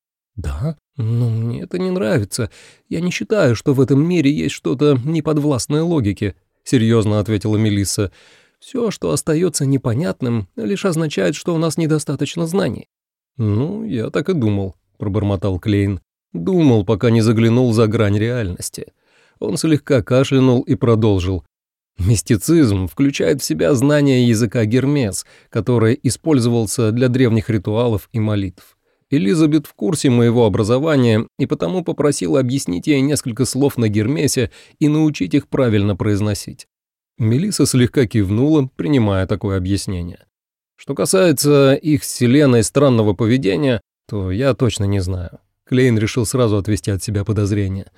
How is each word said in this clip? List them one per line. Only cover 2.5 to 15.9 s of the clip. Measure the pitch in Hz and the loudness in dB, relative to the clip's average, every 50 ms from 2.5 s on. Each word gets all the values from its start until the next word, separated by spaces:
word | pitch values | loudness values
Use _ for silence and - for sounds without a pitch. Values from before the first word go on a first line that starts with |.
| - - - - - _ _ - | -10 -14 -20 -20 -20 _ _ -8
Я | - 165 | -6 -4
не | 170 180 | -4 -4
считаю, | - - 214 - 220 208 165 127 117 | -4 -6 -6 -4 0 0 2 2 0
что | - - 151 135 | 0 0 0 2
в | 135 | 2
этом | 131 117 139 135 156 175 | 2 2 2 2 2 2
мире | 180 170 135 139 | 2 2 2 2
есть | 151 160 160 143 - | 0 0 -2 -6 -6
что-то | - - 170 147 127 147 147 139 123 117 | -6 -6 -6 -2 0 2 2 2 2 0
неподвластное | 151 165 160 147 160 151 151 143 151 139 110 - - 147 151 | -2 -2 -2 -2 -2 -2 0 0 0 -2 -2 -2 -2 -2 -2
логике", | 165 175 170 147 107 101 95 - 107 98 - _ _ _ _ _ _ | 0 0 0 0 0 0 -2 -2 -4 -6 -6 _ _ _ _ _ _
серьёзно | - 147 123 113 113 117 113 101 107 104 107 | 0 2 2 4 4 4 2 2 2 0 0
ответила | 95 107 110 98 - 107 107 101 | 0 0 -2 -2 0 0 0 0
Мелисса. | 110 107 104 101 98 - - - 104 92 - _ _ _ _ _ _ _ _ _ | 2 2 0 0 -2 -2 -2 -4 -4 -4 -6 _ _ _ _ _ _ _ _ _
"Всё, | - - - 247 240 202 | -18 -10 -6 -4 -4 -4
что | - - - 170 | -4 -4 -4 -4
остаётся | 151 143 - - 151 160 185 175 - - 143 | -4 -2 -2 -2 0 0 0 -2 -2 -2 0
непонятным, | 135 139 135 - 127 110 131 175 190 185 - 131 120 117 113 95 - _ | 0 0 0 0 -2 -2 -2 -4 -4 -6 -4 -4 -4 -2 -4 -4 -6 _
лишь | 233 226 208 202 180 - | -8 -6 -4 -4 -2 -2
означает, | 196 156 160 165 151 - 190 190 170 147 | -2 -2 -2 -4 -4 -2 -2 -2 -2 -2
что | - - 175 170 | -4 -4 -4 -2
у | 160 | -2
нас | 165 165 147 180 | -2 -2 -2 -2
недостаточно | 165 151 156 151 - - 143 135 147 139 - 165 170 | -2 0 0 -2 -2 -4 -6 -6 -6 -6 -4 -6 -6
знаний". | 160 170 196 185 123 101 - - _ _ _ _ _ _ _ _ _ _ - | -4 -2 -2 -2 -2 -4 -8 -12 _ _ _ _ _ _ _ _ _ _ -4
"Ну, | 113 104 101 107 135 170 202 214 - | -2 0 0 0 -2 -4 -6 -8 -8
я | 214 135 113 110 147 | -6 -4 -4 -4 -4
так | - 160 151 - | -4 -4 -2 -2
и | 190 | -2
думал", | 151 113 104 104 98 98 92 - _ _ _ _ _ | 0 0 0 0 -2 -4 -6 -10 _ _ _ _ _
пробормотал | - 104 95 107 101 104 101 90 - 101 92 87 | -6 -4 -2 0 0 0 0 0 -2 -2 -4 -2
Клейн. | - 107 101 101 101 98 | -2 0 0 2 2 0